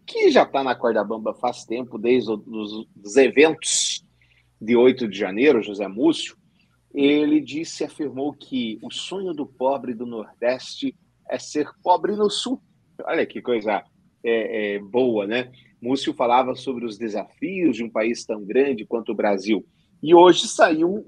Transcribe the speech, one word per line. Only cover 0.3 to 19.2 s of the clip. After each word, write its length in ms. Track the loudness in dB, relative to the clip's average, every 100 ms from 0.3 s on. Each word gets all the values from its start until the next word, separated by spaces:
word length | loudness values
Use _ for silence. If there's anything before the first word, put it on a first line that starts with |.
já 140 | 6
tá 200 | 4 2
na 100 | -2
corda 280 | -2 0 0
bamba 300 | -2 -4 -6
faz 300 | -4 -6 -6
tempo, 320 | -8 -8 -8 -4
desde 320 | 2 2 2
o, 60 | -6
dos, 500 | -6 -10 -8 -10 -16
dos 220 | -18 0 4
eventos 880 | 6 8 4 4 -4 -2 -2 -6 _ _ _ _ _ -12
de 160 | 0 6
oito 320 | 6 4 -2
de 100 | -4
janeiro, 440 | -4 2 4 4
José 240 | 0 -6 -8
Múcio, 500 | 0 0 0 -4 -16 _ _ _ _ _
ele 480 | 0 2 2 2 0
disse, 440 | 0 -8 -10 -8
afirmou 480 | -8 -6 -8 -6 -8
que 460 | -8 -10 -6 -6 -8
o 80 | -12
sonho 420 | -12 -10 -8 -8
do 140 | -8 -10
pobre 480 | -4 -2 -2 -6
do 120 | -10 -8
Nordeste 880 | -10 -12 -6 -4 -4 -8 -8 -8 -8 _ _ -10
é 100 | -10
ser 300 | -6 -6 -6 -6
pobre 340 | 0 2 2 0
no 140 | 0
Sul. 300 | -2 -6 -6 _ _ _ -14
Olha 220 | -4 -2 -2
que 160 | -4
coisa, 420 | -2 -2 0 -4 -4 _ _ _
é, 520 | -2 0 0 -4 -4 -4
é, 20 |
boa, 480 | -4 0 2 0 0
né? 260 | -2 -4 -12 _ _
Múcio 320 | -6 -4 -4
falava 400 | -2 2 2 2
sobre 320 | -2 -6 -6 -8
os 100 | -8
desafios 800 | -6 -6 -8 -8 -8 0 0 0
de 80 |
um 60 | -4
país 340 | -2 -2 -4
tão 180 | -6 -10
grande 440 | -2 0 0 0 -4
quanto 260 | -6 -6
o 20 |
Brasil. 520 | -2